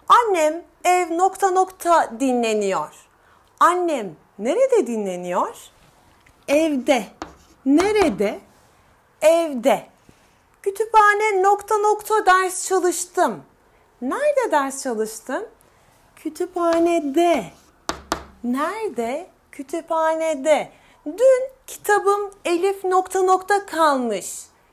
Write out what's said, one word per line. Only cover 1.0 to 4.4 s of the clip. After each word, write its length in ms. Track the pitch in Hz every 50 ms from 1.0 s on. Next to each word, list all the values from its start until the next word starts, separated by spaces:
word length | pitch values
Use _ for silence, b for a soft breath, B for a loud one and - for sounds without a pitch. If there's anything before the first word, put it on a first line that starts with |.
| 359 330 330 330
nokta 320 | 370 381 381 - 392 381
nokta 600 | 359 370 381 370 - - - 339 339 320 262 - 226 220
dinleniyor. 680 | 269 262 247 247 233 226 220 214 208 190 190 165 151 202 - - _ _ b b b b b b b b b b
Annem 560 | 277 330 359 359 359 339 311 262 214 190 156 - _ _ _
nerede 480 | -